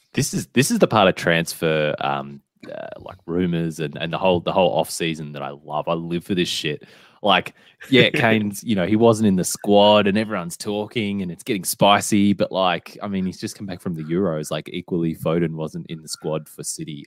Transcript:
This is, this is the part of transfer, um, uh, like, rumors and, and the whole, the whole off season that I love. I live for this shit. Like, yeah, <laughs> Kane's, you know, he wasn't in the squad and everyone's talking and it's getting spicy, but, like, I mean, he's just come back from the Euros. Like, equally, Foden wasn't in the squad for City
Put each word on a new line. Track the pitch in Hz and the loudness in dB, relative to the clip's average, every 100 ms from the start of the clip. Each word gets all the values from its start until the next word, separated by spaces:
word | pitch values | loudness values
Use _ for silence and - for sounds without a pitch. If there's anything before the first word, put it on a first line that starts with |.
| _ | _
This | - 143 | -4 -2
is, | 185 - | -4 -2
this | - 143 | 0 2
is | 233 | 0
the | 147 | 0
part | 110 95 | 4 2
of | - | 2
transfer, | 90 82 82 - 82 78 76 - | 0 0 -2 -4 -2 0 -2 -2
um, | 69 71 71 71 _ _ - | -4 -4 -6 -14 _ _ -18
uh, | - - - | -14 -14 -16
like, | - - - | -18 -16 -6
rumors | 85 92 85 82 76 | -4 -2 -2 -4 -6
and, | 76 73 | -8 -6
and | 82 | -6
the | 80 | 0
whole, | 95 87 | 2 2
the | 80 | 2
whole | 95 87 | 2 2
off | 78 80 | 2 -2
season | - 85 78 76 | -2 -4 -4 -8
that | 73 | -10
I | 69 | -12
love. | 71 76 76 80 | -12 -8 -6 -2
I | |
live | 85 82 85 - | -4 -4 -6 -2
for | 92 | -2
this | 85 | -2
shit. | - 76 73 - - _ _ | -4 -6 -8 -10 -20 _ _
Like, | 101 90 - - _ _ - | 2 2 2 -10 _ _ 2
yeah, | 127 113 | 6 6
<laughs> | |
Kane's, | - 117 110 104 98 | 4 2 2 0 -4
you | 117 98 | -2 0
know, | 87 | 2
he | 107 | 4
wasn't | 117 110 110 | 6 6 4
in | 92 | 2
the | |
squad | 85 - 104 101 104 107 101 | 0 -4 4 6 8 6 4
and | 101 | 0
everyone's | 107 104 87 - | -2 -6 -8 -10
talking | 107 104 104 120 104 101 | -6 -6 -4 -4 -4 -4
and | 90 | -6
it's | 82 | -8
getting | - 104 | -6 -4
spicy, | 82 - 101 101 - 101 101 | -4 2 4 4 4 4 4
but, | 95 - | 2 0
like, | 90 92 85 - - | 0 0 -2 -6 -12
I | 101 | -6
mean, | 98 92 | -4 -4
he's | 85 | -6
just | 107 - | -10 -10
come | 98 | -12
back | 87 | -8
from | 95 | -8
the | 82 | -8
Euros. | 78 85 98 78 78 | -2 0 0 -2 -4
Like, | 78 - | -8 -6
equally, | 87 - 90 82 78 | -10 -4 -2 -2 -2
Foden | 85 85 82 | -2 0 0
wasn't | 80 78 85 78 | -2 -8 -10 -12
in | 82 | -14
the | 78 | -12
squad | - 80 78 76 | -10 -6 -6 -8
for | - | -12
City | 76 - 80 71 | -10 -10 -10 -12